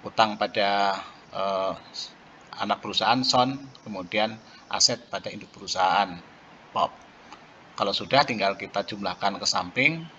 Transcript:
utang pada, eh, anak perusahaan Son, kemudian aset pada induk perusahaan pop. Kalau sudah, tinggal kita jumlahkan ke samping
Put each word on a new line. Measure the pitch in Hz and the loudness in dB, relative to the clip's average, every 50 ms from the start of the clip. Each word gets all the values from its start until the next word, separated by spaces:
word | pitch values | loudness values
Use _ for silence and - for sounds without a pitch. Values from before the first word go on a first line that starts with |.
utang | - 104 - 117 110 107 104 107 | -12 -4 4 4 4 4 4 -2
pada, | 107 101 - 110 101 101 101 101 101 98 98 98 - - - - - - | -2 0 2 2 4 4 4 4 4 2 2 -2 -6 -14 -18 -20 -20 -10
eh, | - - 98 98 98 95 95 95 87 - - - - - - - - - - - - - - - - | -6 -2 0 0 0 0 0 -2 -4 -6 -12 -16 -14 -14 -14 -14 -16 -20 -20 -20 -20 -20 -18 -16 -8
anak | - 101 104 117 - | -6 -2 -2 -2 -2
perusahaan | - 107 98 - 110 104 120 131 | -2 -4 -2 2 4 4 4 4
Son, | 127 127 - 127 123 131 139 139 139 135 - - - | 2 2 4 4 4 4 0 -6 -10 -16 -18 -18 -14
kemudian | 110 104 95 90 87 - 107 107 110 110 113 - - - - - - - | -10 -10 -10 -8 -2 0 0 0 0 -2 -10 -18 -20 -20 -20 -10 -8 0
aset | 101 - - 120 113 - - - | 2 2 2 2 -2 -6 -8 -8
pada | 95 - 104 | -6 -6 -8
induk | 98 104 95 - - | -10 -10 -14 -16 -18
perusahaan | - 98 92 - 95 92 92 87 98 101 95 87 85 - - - - - - - - - - - | -16 -10 -6 0 2 4 4 4 4 2 0 -2 -12 -14 -18 -20 -20 -20 -20 -20 -20 -20 -6 -2
pop. | - - - - - - - - - - - - - - - - - - - - | -2 -2 -2 -2 -12 -20 -20 -20 -20 -20 -20 -20 -20 -20 -20 -20 -20 -20 -18 -4
Kalau | - 107 101 98 | -2 0 0 0
sudah, | - 104 87 131 139 147 | -2 -2 4 4 4 4
tinggal | - 123 107 98 98 98 | 4 0 0 0 0 0
kita | - 107 95 - 101 | -2 -8 -6 -4 -4
jumlahkan | 98 - 110 101 101 92 90 - - 101 101 | -4 -4 -8 -6 -4 -6 -4 0 -2 -2 -2
ke | 90 101 | 0 -4
samping | - - 98 90 90 - 123 135 151 165 165 165 160 - | -2 -2 -2 -4 -2 -2 -2 -2 -2 -4 -10 -12 -16 -18